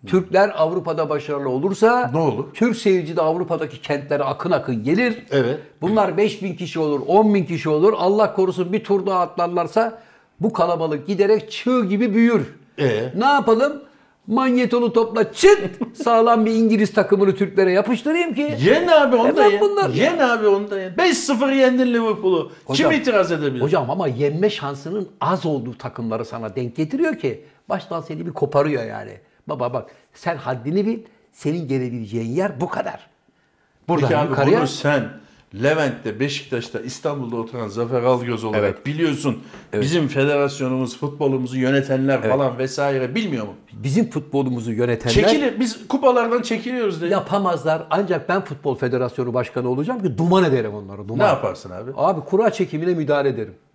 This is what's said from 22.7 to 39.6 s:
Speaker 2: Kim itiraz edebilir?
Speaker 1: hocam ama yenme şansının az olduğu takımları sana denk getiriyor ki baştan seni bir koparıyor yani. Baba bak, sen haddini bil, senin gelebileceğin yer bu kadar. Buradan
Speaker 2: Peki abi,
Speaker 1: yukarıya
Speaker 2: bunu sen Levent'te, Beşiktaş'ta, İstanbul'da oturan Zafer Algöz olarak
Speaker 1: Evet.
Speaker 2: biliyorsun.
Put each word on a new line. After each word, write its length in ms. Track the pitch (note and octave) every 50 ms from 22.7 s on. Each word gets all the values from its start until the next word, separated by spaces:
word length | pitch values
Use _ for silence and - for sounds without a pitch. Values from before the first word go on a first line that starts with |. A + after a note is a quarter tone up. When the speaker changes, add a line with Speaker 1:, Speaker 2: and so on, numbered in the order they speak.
| C3 C#3 D#4 D#4
Speaker 2:
Kim 100 | D#4+ C#4+
itiraz 320 | - B3+ A3+ G3+ F#3 D#3+ F3
edebilir? 280 | D#3 D3+ C#3+ C3 B2+ A#2+
Speaker 1:
hocam 280 | D3 D#3 E3+ C3+ A#2+
ama 180 | C#3+ F#3 F#3 D3
yenme 420 | A#2+ A2+ C#3+ C#3+ C#3+ E3 F#3+ G#3+
şansının 580 | G3+ - D3 C#3+ C#3 C#3 C#3 D#3 F3 G#3+ F#3+ - - _
az 260 | - C#3+ F3+ F3+ C3+
olduğu 320 | E3 D3+ C3+ A#2 A#2+ A#2 -
takımları 460 | - A#2+ - - A2+ A2+ A2 A2 A#2
sana 320 | - - A#2 A#2 A2 F#2+
denk 200 | C3 B2 A#2+ A#2
getiriyor 380 | - D#3 D#3 - C4+ E4 E4 D#4 -
ki 260 | - C3+ A2+ - - - _ _ _ _
baştan 320 | - F#3+ - - F3+ E3
seni 260 | D#3 - D#3+ D#3 E3
bir 60 | E3+ -
koparıyor 520 | - - C#3+ - C#3+ C#3+ D3+ D3+ B2+ A#2
yani. 280 | A2 G#2+ G#2+ G#2 G#2 G2+ G2+ _ _ _ _ _
Baba 260 | - D3 B2 B2 B2 A#2+
bak, 180 | B2+ A2 - - _ _ _ _
sen 220 | - - E3+ E3+
haddini 500 | C#3+ C3 B2+ C3 B2 A2+ C#3 D#3+ G3 G#3
bil, 120 | G#3+ A3+ A3+ A3 - _ _ _ _ _
senin 360 | - - D3 D#3 F3 E3 B2+
gelebileceğin 640 | C3+ C3 B2+ B2 A#2 B2 A2+ G2+ G#2 A#2 A2+ A2+ B2
yer 280 | D#3+ F#3 G3+ E3 B2
bu 80 | D#3 -
kadar. 380 | - - - - - - - _ _ _ _ _ _ _ _ _ _ _ _ _ _ _ _ -
Buradan 200 | E3+ - C#3 C3
Speaker 2:
Peki 100 | E3 D3
abi, 100 | D3 C#3
Speaker 1:
yukarıya 280 | C3+ C3 C#3 C#3 F#3 A#3
Speaker 2:
bunu 80 | -
sen 420 | C3 - - - C#3+ D3 C#3 A2+ - - - - _ _ _ _ _ - G2 A#2
Levent'te, 580 | C#3 D#3 D#3+ D3+ C3+ A#2 - - A#2 G#2 A2
Beşiktaş'ta, 600 | C3 C#3+ C#3 - - - - A#2+ A#2 - - A2+
İstanbul'da 560 | A2 B2 B2 - - D#3+ D3 C#3+ C3 A#2 A#2
oturan 320 | A#2 A2+ A2+ B2+ B2 A#2 G#2
Zafer 340 | G2 A2+ A#2+ A2+ C3 B2 A#2
Algöz 420 | B2+ B2+ B2 A#2+ A#2+ A#2+ A2 G#2+
olarak 200 | A2+ G#2+ G#2+ G#2
Speaker 1:
Evet. 220 | G2+ F#2+ - -
Speaker 2:
biliyorsun. 560 | C#3 D3 D#3 E3 E3 C#3+ - - C#3+ A2+ - - - - -